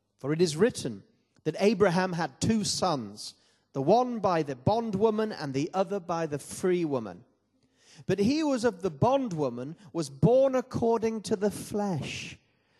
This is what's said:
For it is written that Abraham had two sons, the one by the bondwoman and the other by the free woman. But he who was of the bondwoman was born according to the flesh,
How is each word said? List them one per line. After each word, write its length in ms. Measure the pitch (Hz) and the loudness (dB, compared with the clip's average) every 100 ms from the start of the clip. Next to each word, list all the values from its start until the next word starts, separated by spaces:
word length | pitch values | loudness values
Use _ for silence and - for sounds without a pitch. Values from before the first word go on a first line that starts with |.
| _ _ | _ _
For 120 | 131 | -4
it 100 | 160 | 0
is 140 | 180 151 | 0 2
written 480 | 233 - 135 98 - _ _ _ | 0 0 -8 -10 -14 _ _ _
that 120 | 156 156 | -6 2
Abraham 540 | 202 196 202 175 185 | 2 4 4 4 0
had 260 | 170 156 - | -2 -4 -2
two 240 | - 220 | 0 0
sons, 680 | 180 - 185 143 104 104 - - _ _ _ | 0 0 0 0 -4 -12 -16 -18 _ _ _
the 80 | 139 | -2
one 380 | 139 226 247 226 | 4 4 4 0
by 240 | 190 170 | 0 0
the 120 | 147 123 | 0 -2
bondwoman 760 | 190 226 226 190 226 214 214 | -2 0 -2 2 2 2 -2
and 220 | - 143 | -4 -4
the 160 | 135 160 | -2 -2
other 260 | 185 185 202 | -2 -2 -4
by 260 | 170 165 160 | -4 -4 -4
the 140 | 143 | -6
free 460 | - - 185 180 160 | -8 -4 0 0 0
woman. 380 | 135 107 87 - _ _ _ _ _ _ - - | -2 -4 -12 -20 _ _ _ _ _ _ -10 -2
But 120 | 196 | 2
he 200 | 202 302 | 2 2
who 100 | 302 | 2
was 140 | 254 | 2
of 180 | 233 180 | 0 -2
the 100 | 185 | -4
bondwoman 840 | 143 226 277 247 160 135 120 135 165 165 | 2 2 4 0 -2 -2 -4 -10 -12 -8
was 160 | 170 139 | -6 -6
born 460 | 139 202 254 269 254 | 2 6 6 6 2
according 680 | - - 226 226 226 220 | -2 -2 0 0 -2 -4
to 120 | - 214 | -4 -2
the 160 | 208 | -2
flesh, 840 | 202 - 208 202 151 - - - - _ _ _ | -4 -6 -4 -2 -4 -6 -10 -12 -16 _ _ _